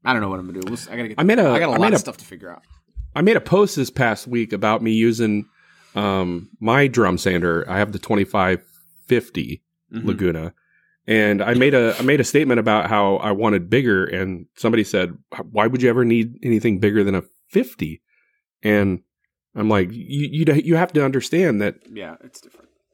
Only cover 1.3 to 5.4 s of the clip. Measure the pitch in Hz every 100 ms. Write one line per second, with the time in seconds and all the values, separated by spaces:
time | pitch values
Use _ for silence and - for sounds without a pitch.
1.3 | 240 170 127 165 - 202 214 - - -
2.3 | 90 90 85 _ - _ - - 143 180
3.3 | 226 - 185 202 - 127 - 120 104 -
4.3 | 120 113 104 107 110 113 110 113 113 113
5.3 | 104